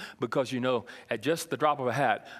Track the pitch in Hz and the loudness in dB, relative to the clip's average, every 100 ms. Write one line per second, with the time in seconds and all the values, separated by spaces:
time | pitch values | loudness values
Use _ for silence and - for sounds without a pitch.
0 | - - 120 143 120 127 127 123 - - | -12 -6 -2 0 0 0 2 0 -2 -10
1 | - 117 117 - - 123 151 139 123 117 | -4 -2 0 0 -2 0 2 2 0 2
2 | 131 107 - - | 2 2 -4 -20